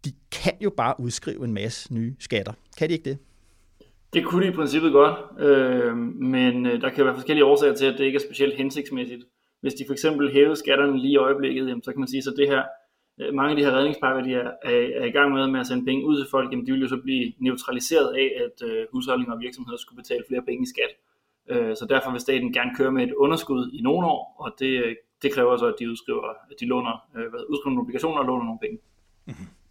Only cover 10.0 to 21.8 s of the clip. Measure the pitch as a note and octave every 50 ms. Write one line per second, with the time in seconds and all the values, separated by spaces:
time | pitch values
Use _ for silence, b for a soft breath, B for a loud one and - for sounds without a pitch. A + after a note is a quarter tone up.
10 | - D#3 D3+ C#3+ C#3+ C3+ C3 C#3 C#3+ D3+ D#3 C#3+ - C#3+ C#3 C3+ C#3+ C#3+ C#3 C3
11 | B2+ C#3 C#3+ C#3 B2+ C3 C#3+ C#3 C#3 C3+ C3 C3 C3 C3 B2 A#2+ - B2+ B2 C#3
12 | C3 B2 B2+ C3+ B2+ C3+ B2+ C#3 C#3+ C#3+ C#3 C3+ B2+ - - - _ _ _ _
13 | _ _ _ - C#3+ D3 C#3+ C3+ C3+ D3 D3+ D3 C#3+ C#3 B2+ C3 C#3 D3 C#3+ -
14 | C#3+ C3 C3 C3 B2+ B2+ B2+ B2 B2 B2 - - - B2 A#2+ A#2+ A#2+ A#2 - B2
15 | B2+ A#2+ A#2+ C#3+ C#3+ C#3+ C#3 C3+ C3+ C3+ C3+ C3 B2 B2 B2+ B2+ B2 C3 C3 C3+
16 | C#3 D#3 D3+ C#3+ C3+ - - C3+ B2+ B2 C3 B2 A#2+ B2+ C3+ C3+ C3 B2 C3 B2
17 | B2 C3 C3+ B2+ A#2+ A#2+ - _ B2+ C3 B2 B2 - - B2+ A#2+ - - E3 D#3
18 | C3+ B2 B2 C3 C3+ C3 C3 B2+ A#2+ A#2+ - - A#2+ A2+ A2 A2+ A2+ A2 B2+ B2+
19 | B2 C3 B2+ B2 B2 A#2+ A#2 A2+ A#2+ B2 A#2+ C3 B2 B2 A#2+ A#2 - - A#2+ B2
20 | A#2+ - B2 A#2+ - - B2+ B2 B2 B2+ A#2+ B2+ B2+ B2 - A#2+ A#2+ A#2+ - _
21 | _ _ _ _ _ _ _ _ _ - B2 A#2+ A#2 A2 A2 A2